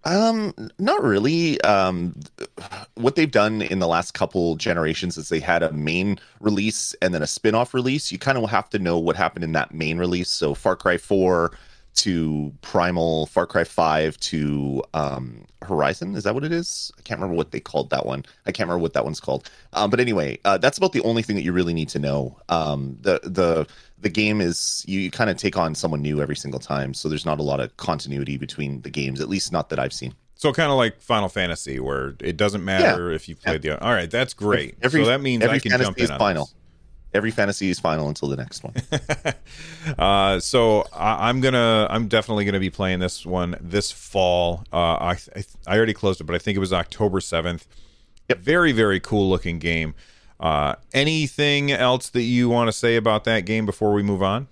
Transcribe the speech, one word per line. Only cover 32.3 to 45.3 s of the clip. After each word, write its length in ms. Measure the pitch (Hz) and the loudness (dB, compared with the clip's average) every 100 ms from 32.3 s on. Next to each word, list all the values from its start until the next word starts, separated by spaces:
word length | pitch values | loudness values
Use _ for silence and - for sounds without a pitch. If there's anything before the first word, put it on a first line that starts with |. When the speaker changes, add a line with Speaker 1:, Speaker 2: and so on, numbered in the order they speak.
| 80 | 0
Speaker 2:
doesn't 280 | 104 101 | 0 0
matter 460 | 90 95 95 87 87 | -2 2 4 2 -2
Speaker 1:
Yeah. 60 | 80 | -6
Speaker 2:
if 120 | - | -8
you've 140 | 80 | -8
played 220 | 104 80 | -4 -4
Speaker 1:
Yeah. 100 | 76 | -4
Speaker 2:
the, 100 | 76 | -2
all 80 | 110 | 0
right, 160 | 113 85 | 0 0
that's 260 | 117 - | -2 -4
great. 420 | - 104 90 69 - | -2 0 0 -2 -2
Speaker 1:
Every, 200 | 127 151 | 0 4
Speaker 2:
So 60 | 117 | 4
that 120 | 135 | 2
means 220 | 139 120 | 0 2
Speaker 1:
every 140 | 117 131 | 4 4
Speaker 2:
I 20 | |
can 140 | 110 | 2
Speaker 1:
fantasy 120 | 127 107 | 2 2
Speaker 2:
jump 120 | 92 | 0
Speaker 1:
is 120 | 117 | -2
Speaker 2:
in 40 | |
on 40 | 69 | 2
Speaker 1:
final. 240 | 104 82 | 2 2
Speaker 2:
this. 100 | 71 _ - _ - - - | -4 _ -20 _ -20 -20 -2
Speaker 1:
Every 160 | 98 110 | 0 0
fantasy 400 | 113 101 98 95 | 0 0 0 -2
is 100 | 90 | 0
final 280 | 85 78 73 | 0 0 -2
until 200 | 76 71 | -4 -4
the 80 | 67 | -4
next 260 | 64 - | -6 -12
one. 120 | - 127 | -8 -8
Speaker 2:
<laughs> 560 | - 151 - 151 156 - - - 160 - 160 139 | -4 -6 -4 -4 -4 -6 -16 -18 -18 -10 -8 0
Uh, 400 | 95 101 98 95 | 2 4 4 2
so 460 | - 127 113 107 - | 2 4 4 4 0
I, 380 | - 104 101 113 | -2 0 2 0
I'm 100 | 127 | 2
gonna, 460 | 131 127 117 110 107 | 2 4 4 4 2
I'm 200 | 110 110 | 0 2
definitely 360 | 113 - 107 | 0 2 -2
gonna 160 | 101 98 | 0 0
be 80 | 95 | -2
playing 300 | - 95 92 | -2 -2 0
this 260 | 90 - | -2 -4
one 320 | 87 90 87 87 | -6 -2 -2 -6
this 320 | 85 101 - | -2 -2 -2
fall. 760 | - - 101 90 87 87 85 - | -8 -4 0 2 4 0 -2 -4
Uh, 60 | 85 85 82 | 0 2 0
I, 200 | 85 90 - | -2 -4 -8